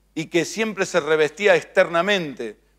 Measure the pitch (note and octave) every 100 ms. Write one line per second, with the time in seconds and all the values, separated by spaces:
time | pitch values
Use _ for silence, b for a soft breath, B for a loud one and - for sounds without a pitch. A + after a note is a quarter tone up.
0 | _ - D#3+ E3+ D#3 G3 A3 G3 F3+ F3
1 | D3 D#3 D3 - G3+ F3 - - F3 E3+
2 | F#3+ G3+ D#3 A#2+ A2+ G#2 _